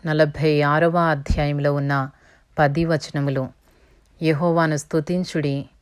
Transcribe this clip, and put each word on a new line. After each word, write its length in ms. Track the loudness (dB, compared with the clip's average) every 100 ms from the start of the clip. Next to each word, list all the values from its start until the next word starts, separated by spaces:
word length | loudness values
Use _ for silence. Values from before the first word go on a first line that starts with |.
| -2
నలభై 560 | 2 2 2 0 2
ఆరవ 360 | 2 2 2 2
అధ్యాయంలో 760 | 0 0 -2 0 0 0 0
ఉన్న 360 | 0 0 -2 -4 _ _ _ _ 0
పది 260 | 2 2
వచనములు. 640 | 0 -2 -2 -4 -2 -2 -6 -12 _ _ _ _ _ _
యెహోవాను 540 | -2 0 2 2 2 -2
స్తుతించుడి. 920 | -2 -4 -2 -4 -4 -4 -2 -4 -8 _